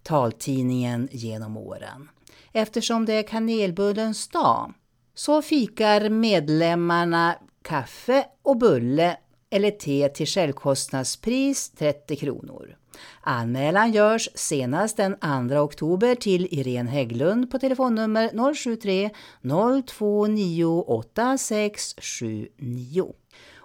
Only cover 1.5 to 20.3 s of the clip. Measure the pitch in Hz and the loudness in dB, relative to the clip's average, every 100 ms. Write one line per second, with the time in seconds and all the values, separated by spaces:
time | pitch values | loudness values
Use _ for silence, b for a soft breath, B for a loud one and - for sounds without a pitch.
1.5 | 107 104 - 104 127 151 _ b b b | -10 -12 -14 -14 -18 -20 _ b b b
2.5 | 226 214 233 - 226 226 214 214 226 226 | -4 -2 -2 -2 0 0 0 -2 -2 0
3.5 | 226 196 170 202 208 220 214 - 349 196 | 0 0 0 0 0 -2 -4 -6 0 2
4.5 | 113 113 - _ _ _ - - 302 302 | 2 -2 -14 _ _ _ -8 2 2 4
5.5 | 311 208 - 214 208 214 220 226 185 147 | 0 0 0 4 4 4 2 4 2 4
6.5 | 156 165 170 170 170 175 170 170 170 - | 2 4 2 2 2 2 2 2 0 -10
7.5 | _ - 156 117 - - 262 - _ - | _ -6 -6 -6 -10 0 2 0 _ 0
8.5 | 254 233 131 120 143 175 165 _ _ - | 4 4 4 2 2 2 0 _ _ -4
9.5 | 196 208 208 - 139 143 - 151 196 156 | 0 0 -2 -2 0 0 0 -2 0 0
10.5 | 135 143 139 - 135 127 - 226 254 277 | 0 -2 -2 -2 -4 -4 -6 -2 0 0
11.5 | 269 - - 151 143 - 143 143 - - | -2 -6 -4 -2 -2 -6 -6 -4 -6 -10
12.5 | - - - _ B B B - 123 117 | -16 -20 -20 _ B B B -4 -2 -2
13.5 | 127 147 185 233 214 208 226 - - - | 0 2 4 4 6 4 4 -2 -6 -4
14.5 | 147 123 151 214 - 196 196 160 135 123 | -2 0 0 -2 0 -2 -2 -2 -2 0
15.5 | 143 147 - 156 185 240 240 214 180 185 | 0 0 -2 -2 2 2 2 2 0 0
16.5 | 147 127 123 120 143 120 117 156 226 247 | -2 -2 -2 -2 -2 -2 0 0 2 0
17.5 | 262 269 254 254 220 220 220 226 214 262 | -2 -2 0 0 0 0 0 0 0 0
18.5 | 294 247 226 202 190 208 208 B B 127 | 0 -4 -4 -2 0 -2 -6 B B -2
19.5 | 156 233 269 254 - 208 208 214 | 0 2 2 -2 -4 0 2 2